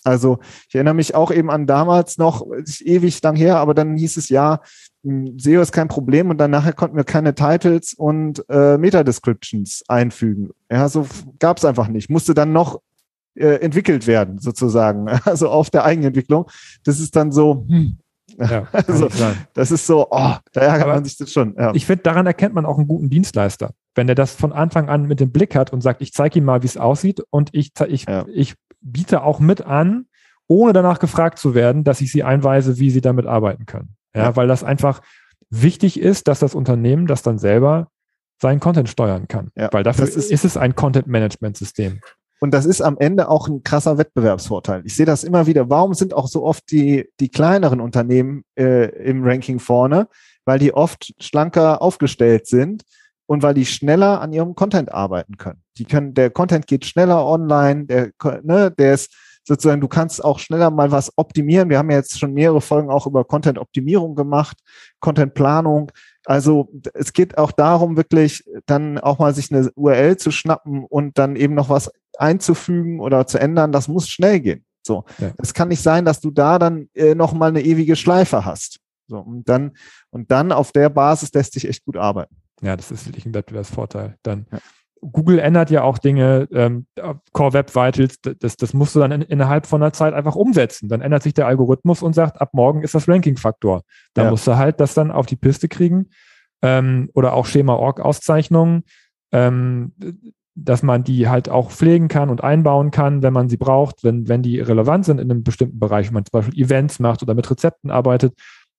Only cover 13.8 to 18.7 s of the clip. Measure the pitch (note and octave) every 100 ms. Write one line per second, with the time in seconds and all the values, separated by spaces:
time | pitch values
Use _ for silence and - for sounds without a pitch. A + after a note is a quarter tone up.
13.8 | G3+ C#3 A2+ A2+ F#2 G2 B2 - B2 A2+
14.8 | A2 G#2 G#2+ B2 G#3 E3 D3+ D3+ - D3
15.8 | D3 E3 C#3 C3 B2+ D3+ F3 - - _
16.8 | - C#3+ D#3 D#3+ D3+ C#3+ D3+ C3+ A2 E3+
17.8 | D#3 - _ _ _ - A2+ A2 -